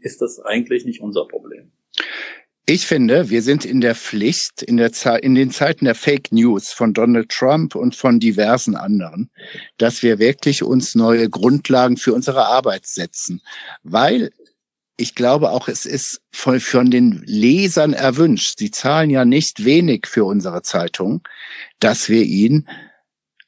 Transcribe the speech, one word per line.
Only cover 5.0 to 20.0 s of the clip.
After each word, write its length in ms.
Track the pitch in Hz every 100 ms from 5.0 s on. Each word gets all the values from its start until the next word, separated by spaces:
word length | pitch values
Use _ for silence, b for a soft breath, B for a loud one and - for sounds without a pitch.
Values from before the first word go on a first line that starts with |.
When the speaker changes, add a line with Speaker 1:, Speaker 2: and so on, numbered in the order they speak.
| 127 117
Speaker 2:
in 140 | 131 127
den 160 | 131
Zeiten 320 | - 147 -
der 100 | 135
Fake 380 | 113 - 139 -
News 400 | 113 120 101 -
von 200 | - 113
Donald 340 | 104 117 117 110
Trump 480 | - 131 156 160 -
und 180 | 123
von 240 | - 131 120
diversen 560 | 113 101 104 127 -
anderen, 560 | 101 101 104 85 85 127 B B B B -
dass 240 | 113 -
wir 160 | 117 104
wirklich 460 | 113 135 147 143
uns 320 | - 131 127 113
neue 340 | 113 117 113
Grundlagen 640 | 101 113 143 - 131 127 123
für 160 | -
unsere 340 | 120 135 131 107
Arbeit 380 | 127 127 95
setzen. 560 | - - - - - 87 B B B B
Weil 480 | - 101 143 240 208 - _ _ _ _ _ -
ich 180 | 117
glaube 380 | - 123 143 -
auch, 160 | 123 -
es 180 | - -
ist 360 | 143 - - _
von, 260 | - - 127
von 320 | - 123 123
den 320 | 123 123 90
Lesern 680 | - 107 117 170 196 165 151
erwünscht, 680 | 135 135 131 165 110 - -
sie 140 | 208
zahlen 380 | - 135 151 156
ja 140 | 131
nicht 400 | 123 139 - -
wenig 440 | 110 160 175 113